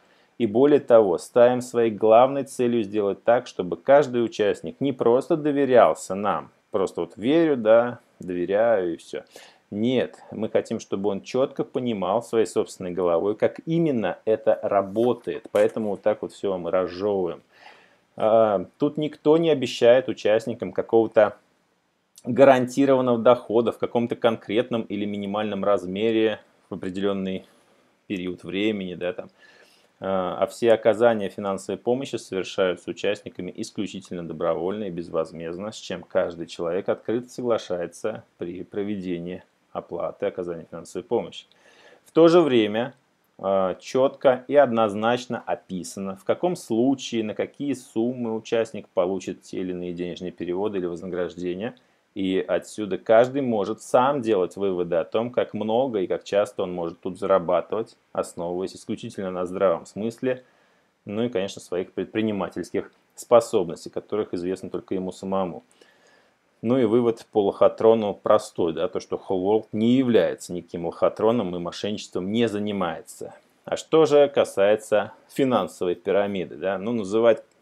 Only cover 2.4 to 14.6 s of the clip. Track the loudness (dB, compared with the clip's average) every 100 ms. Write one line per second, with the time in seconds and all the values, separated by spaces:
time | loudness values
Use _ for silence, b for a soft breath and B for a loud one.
2.4 | -6 -2 0 0 -2 -2 -2 0 2 0
3.4 | 0 -8 -6 -4 4 4 4 0 -2 0
4.4 | 0 -2 -6 -6 -4 0 2 2 2 0
5.4 | 0 0 4 6 6 4 -4 -4 -2 -2
6.4 | -4 _ _ -2 -2 -4 -8 -4 0 2
7.4 | 2 2 6 6 4 -4 _ -16 -8 -4
8.4 | 0 2 2 2 0 -6 -10 -12 -12 B
9.4 | B B -10 -2 0 0 -2 -6 -14 -8
10.4 | -2 -2 -2 -6 -6 -4 -2 -4 -4 -2
11.4 | -2 -4 -6 -4 -4 -2 0 -2 0 0
12.4 | 0 -2 -4 -6 -8 -2 2 2 0 0
13.4 | -2 -2 -4 0 0 0 -2 -4 -2 0
14.4 | 2 0